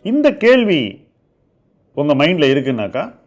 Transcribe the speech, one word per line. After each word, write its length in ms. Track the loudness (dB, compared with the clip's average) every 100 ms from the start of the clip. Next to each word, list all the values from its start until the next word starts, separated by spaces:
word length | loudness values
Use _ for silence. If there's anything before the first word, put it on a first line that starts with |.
இந்த 340 | -2 0 0 2
கேள்வி 720 | 2 4 4 0 -2 -10 _ _ _ _ _ _ _ _ _
உங்க 200 | -6 -2
மைண்ட்ல 320 | 0 0 0 2 0
இருக்குன்னாக்கா 580 | -2 -6 -6 -8 -10 -14